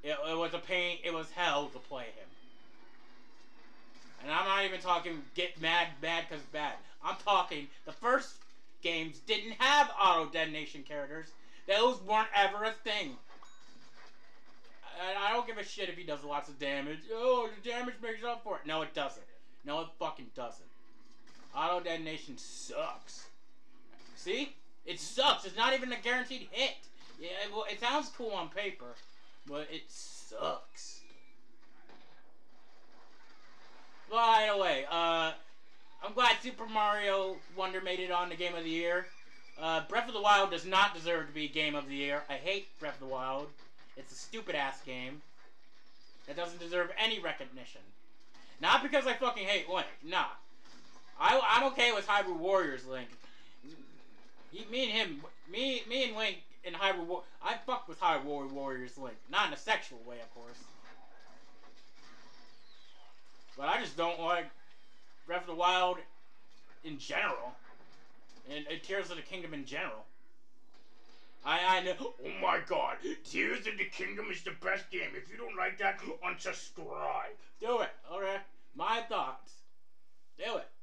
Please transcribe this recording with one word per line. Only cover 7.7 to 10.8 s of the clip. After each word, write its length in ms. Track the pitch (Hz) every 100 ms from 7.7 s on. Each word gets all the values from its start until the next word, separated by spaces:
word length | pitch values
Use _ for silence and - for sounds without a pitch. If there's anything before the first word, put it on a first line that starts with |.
| -
the 80 | -
first 440 | 147 233 262 - - - - - -
games 380 | 170 165 160 151
didn't 320 | - 208 214 220
have 320 | 262 294 285 -
auto 280 | 190 170 151
detonation 520 | 160 160 156 147 147